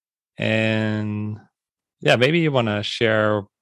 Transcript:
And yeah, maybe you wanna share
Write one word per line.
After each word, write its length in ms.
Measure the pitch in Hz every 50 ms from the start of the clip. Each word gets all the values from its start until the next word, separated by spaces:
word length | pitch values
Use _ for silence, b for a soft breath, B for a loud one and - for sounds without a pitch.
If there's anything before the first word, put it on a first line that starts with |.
| _ _ _ _ _ _ _ -
And 1000 | 107 110 110 110 110 110 110 110 110 107 107 107 107 107 104 104 107 107 107 104 - _ _ _ _ _ _ _ _ _ _ _
yeah, 140 | - 147 143
maybe 240 | 113 123 139 160 170
you 120 | 165 156
wanna 300 | 139 127 117 107 104 104
share 640 | 101 - - - 120 110 110 107 107 107 107 104 101 - _ _